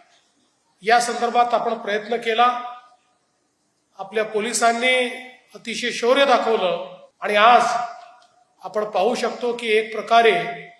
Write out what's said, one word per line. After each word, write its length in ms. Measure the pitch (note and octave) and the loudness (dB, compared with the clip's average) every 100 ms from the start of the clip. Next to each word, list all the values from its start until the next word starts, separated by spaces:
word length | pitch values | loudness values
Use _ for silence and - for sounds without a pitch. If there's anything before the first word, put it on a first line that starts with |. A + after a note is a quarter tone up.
| _ _ _ _ _ _ _ _ | _ _ _ _ _ _ _ _
या 180 | F#3+ A#3 | 2 2
संदर्भात 540 | A#3+ A3+ A#3 A#3+ A#3+ | 2 -2 0 2 2
आपण 200 | A3+ A#3 | 0 -2
प्रयत्न 420 | A3+ G3+ G#3 A3 A#3 | -4 -4 -6 -4 -4
केला. 460 | A3+ A3 B3 A#3+ - - - _ _ _ _ _ _ _ _ _ _ - | -2 2 2 0 -8 -16 -20 _ _ _ _ _ _ _ _ _ _ -16
आपल्या 260 | F#3+ G#3+ | -6 -4
पोलिसांनी 840 | G#3 G#3+ A3+ A3 A#3 A#3 B3+ B3+ B3 B3+ - - _ | -4 -4 -4 0 0 2 2 0 0 -6 -16 -20 _
अतिशय 360 | G#3 A#3 A3 A#3 | -16 -12 -6 -6
शौर्य 340 | - A#3+ C#4 | -2 2 4
दाखवलं 720 | C#4 A3+ A3+ G#3+ F3+ E3+ - - - _ | 4 2 2 0 0 -4 -8 -16 -20 _
आणि 160 | G3+ G#3 | -2 4
आज 260 | A3+ A#3+ - - - - - - _ _ _ _ | 6 6 4 -2 -4 -10 -20 -20 _ _ _ _
आपण 220 | F#3+ G#3+ | -10 -8
पाहू 300 | G#3 F#3+ G#3+ | -4 0 0
शकतो 420 | A#3 A3+ A3+ A#3+ A#3 | 0 -4 -4 -6 -4
की 120 | A#3 | 0
एक 240 | G#3+ A3 | 0 0
प्रकारे 760 | G#3+ G3 A#3 A3+ F3+ - - - | -6 2 4 4 2 -2 -10 -16